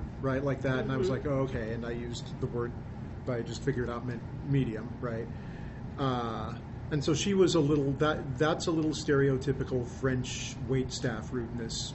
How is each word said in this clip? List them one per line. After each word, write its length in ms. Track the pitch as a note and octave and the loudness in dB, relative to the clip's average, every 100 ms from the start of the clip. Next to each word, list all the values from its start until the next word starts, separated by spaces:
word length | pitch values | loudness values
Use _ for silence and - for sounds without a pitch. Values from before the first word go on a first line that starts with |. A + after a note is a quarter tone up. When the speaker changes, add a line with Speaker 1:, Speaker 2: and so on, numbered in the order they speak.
| - - | -4 -2
Speaker 1:
right, 220 | C3+ C3 | 0 2
like 180 | C#3+ B2+ | 0 0
that. 180 | C#3 C3 | 2 2
And 120 | C3 | 2
I 60 | C3 | 2
was 100 | B2+ | 2
Speaker 2:
Mm-hmm. 60 | B2+ | 2
Speaker 1:
like, 100 | D3 | 0
"Oh, 120 | C3+ C3 | 2 0
okay." 240 | B2+ A2 | 0 -2
And 120 | A#2 A#2 | -4 -4
I 60 | |
used 480 | A#2+ A#2+ A#2 - - | -4 -4 -6 -6 -4
the 40 | B2+ | -4
word 240 | A#2+ A#2+ - - - - - - | -2 -4 -4 -8 -10 -10 -8 -4
I 140 | A#2+ | -4
just 220 | A#2 A2+ | -2 -4
figured 260 | C#3 B2 A#2 | -2 0 0
out 160 | A#2+ A#2+ | -2 -4
meant 160 | A#2 - - C#3+ | -6 -6 -6 0
medium, 400 | C#3 A2+ G#2+ A2 - | 2 2 -2 -6 -6
right? 260 | A#2+ A2+ A#2 - - - - - - - | -4 -4 -6 -8 -8 -8 -8 -8 -8 -2
Uh, 560 | C3+ B2 A#2 A2 A2 A#2+ - - - | 0 0 -2 -2 -4 -6 -8 -8 -2
and 120 | D3 | 0
so 120 | C#3 C#3 | 2 2
she 180 | G3+ | 4
was 220 | F#3+ E3+ D#3+ | 6 6 6
a 40 | |
little, 320 | C#3+ D3+ C#3 | 6 4 4
that, 440 | C3 D3+ D#3 D3 B2 | 4 2 2 -2 2
that's 300 | D3+ E3+ - | 2 2 2
a 40 | |
little 200 | D#3+ D#3 | 2 2
stereotypical 960 | C#3 - C#3 C#3 C3 C#3 C3+ B2+ B2+ A#2 - | 0 4 6 6 4 2 0 0 0 -2 0
French 560 | C3 B2+ A#2+ - - - A#2+ | 0 0 -2 -4 -6 -6 0
waitstaff 640 | C3 B2+ - C3 A2 - | 0 0 -2 -2 -2 -4
rudeness, 600 | B2+ A2+ A#2 A2+ - - | -4 -4 -4 -4 -4 -6